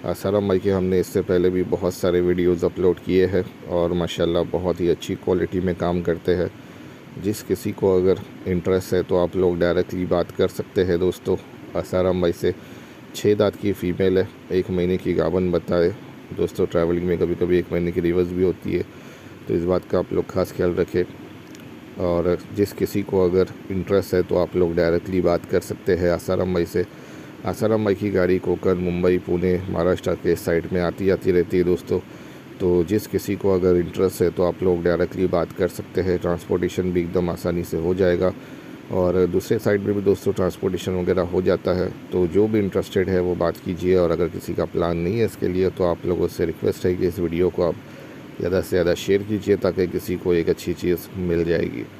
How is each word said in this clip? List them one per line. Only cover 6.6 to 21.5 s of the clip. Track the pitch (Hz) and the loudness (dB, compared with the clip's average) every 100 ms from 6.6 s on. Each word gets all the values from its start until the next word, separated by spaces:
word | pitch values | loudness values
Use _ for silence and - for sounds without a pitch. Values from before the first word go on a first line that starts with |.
| - - - - - - | -20 -20 -20 -20 -18 -6
जिस | 92 107 | -4 -4
किसी | - 95 - | -2 -2 -2
को | 101 98 92 | 0 2 4
अगर | 92 90 - - 95 | 4 2 -2 -10 -2
interest | 90 90 92 - | -2 2 0 2
है | 90 | -2
तो | 85 92 | 2 2
आप | 87 95 | 2 2
लोग | 90 87 | 2 2
directly | 87 87 90 92 90 | 2 2 -2 -4 0
बात | 87 85 | 0 -2
कर | - 92 | 0 -2
सकते | - - 104 | -2 -4 0
हैं | 92 85 | 2 2
दोस्तों | 90 - - 90 - - - 85 | 0 -2 -2 -4 -4 -18 -8 -6
आसाराम | 85 92 92 90 | -2 0 0 2
भाई | 87 | 0
से। | - 90 - - - - - - | 2 -2 -2 -12 -20 -20 -20 -16
छः | - 104 | -2 2
दांत | 104 101 - | 4 2 2
की | 101 | -4
female | 95 90 87 95 92 | -2 -2 2 4 4
है, | 90 - - | 0 -6 -2
एक | 92 90 | -2 0
महीने | 90 87 92 | 0 0 0
की | - | 0
गाभन | 87 82 90 92 | 0 2 2 2
बताए। | 85 - 87 87 110 - - - 90 | 0 0 2 2 0 -14 -20 -12 -4
दोस्तों | 87 - 92 | -4 0 0
traveling | 85 85 87 90 | 2 2 0 0
में | 85 | 0
कभी-कभी | 85 85 87 90 | 0 0 2 2
एक | 85 | 2
महीने | 90 87 | -2 0
की | 85 | 0
reverse | 85 87 90 | 0 2 0
भी | 90 | 2
होती | 92 82 101 | 0 0 -4
है, | 117 - - - - - - - | -4 -4 -12 -20 -20 -20 -16 -4
तो | |
इस | 85 | -2
बात | 85 90 - | 2 0 0
का | 92 | -2
आप | 90 | 0
लोग | 90 87 | -2 -2
ख़ास | 95 90 | -2 -2
ख्याल | - 90 | 0 0
रखें। | 87 85 90 90 - - - - | 0 0 0 -2 -8 -18 -18 -20